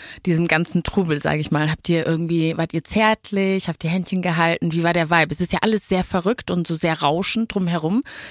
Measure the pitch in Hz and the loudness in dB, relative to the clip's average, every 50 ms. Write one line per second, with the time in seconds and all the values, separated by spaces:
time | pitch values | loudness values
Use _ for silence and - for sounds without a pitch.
0 | - - - - - 185 165 160 175 160 156 160 170 - - 175 - - - 202 | -18 -18 -18 -6 -2 0 2 2 2 2 2 0 0 0 0 -2 -2 0 0 0
1 | 185 160 151 143 147 151 151 151 151 - 156 147 151 156 160 - - - 170 165 | 0 0 0 0 0 0 0 0 0 0 0 0 0 0 -2 -2 -2 0 0 2
2 | - - 165 160 170 160 170 165 160 160 165 - 165 - - 165 - - - 214 | 2 0 0 -2 -2 0 0 0 0 0 0 -2 -4 -4 -4 -6 -4 -2 0 2
3 | 220 214 220 - - - 202 196 196 190 190 185 - - 160 - - 160 175 190 | 2 2 2 0 -4 -4 -2 0 0 2 0 0 -2 -4 -6 -4 -4 -2 -2 -2
4 | 170 - 190 185 180 180 160 170 165 165 170 - 170 165 156 170 165 170 170 175 | -2 -2 -2 -2 0 0 2 2 2 2 2 0 0 0 0 2 2 2 2 2
5 | 165 156 175 165 156 165 156 - 180 - - - - 220 220 202 - - 190 185 | 2 4 4 4 4 2 0 -2 -2 0 0 0 2 2 0 0 0 0 0 0
6 | 180 - - 180 170 196 247 - - - 175 175 170 - 165 160 - 165 160 156 | 0 0 -2 0 0 0 0 0 -4 -4 -2 -2 -2 -2 -2 0 0 0 0 2
7 | 156 143 156 175 196 - - 226 226 - - 202 185 170 175 165 156 160 202 254 | 2 2 2 0 0 -2 -2 -2 -2 -2 -2 -2 0 0 0 0 0 0 0 0
8 | - - - - - - | -2 -4 -8 -16 -16 -16